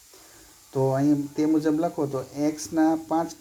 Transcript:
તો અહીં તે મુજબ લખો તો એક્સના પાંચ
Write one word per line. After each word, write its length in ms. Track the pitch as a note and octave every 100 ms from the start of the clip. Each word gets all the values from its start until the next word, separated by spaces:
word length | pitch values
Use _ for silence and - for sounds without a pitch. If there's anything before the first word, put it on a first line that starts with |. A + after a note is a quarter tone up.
| - - - - - - -
તો 80 | C#3 C3+ C3+
અહીં 260 | C#3+ D3 C#3+ -
તે 80 | D3+
મુજબ 320 | D#3 D#3 D3+
લખો 200 | E3+ E3+ C#3
તો 120 | C3+ B2 C#3+ D3
એક્સના 440 | D3+ - D#3+ D#3+ D#3+ -
પાંચ 200 | D#3+ D#3+ -